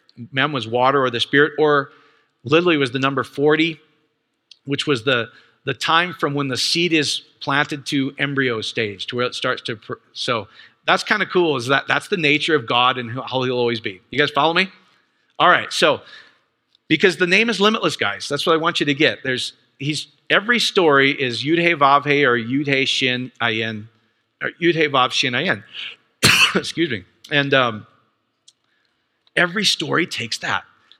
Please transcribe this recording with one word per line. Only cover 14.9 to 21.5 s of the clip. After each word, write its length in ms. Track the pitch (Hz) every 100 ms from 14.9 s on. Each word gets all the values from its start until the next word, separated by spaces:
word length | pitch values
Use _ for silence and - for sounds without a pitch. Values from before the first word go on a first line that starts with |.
| _ _ _ _ -
All 100 | 170
right, 220 | 143 -
so 280 | - 160 113 - - - _ _ _ _ _ -
because 300 | 160 190 160
the 80 | 180
name 240 | 196 233
is 100 | 185
limitless, 360 | 208 - 165 -
guys, 320 | 104 98 -
that's 180 | 143 175
what 80 |
I 20 | 156
want 240 | 165 -
you 60 | 147
to 80 |
get. 280 | 139 139 104
There's, 300 | 131 127 - - _ -
he's, 300 | 139 143 - _ -
every 280 | 175 208 233
story 520 | - 190 160 139 135
is 340 | 143 127 113
Yud 140 | 135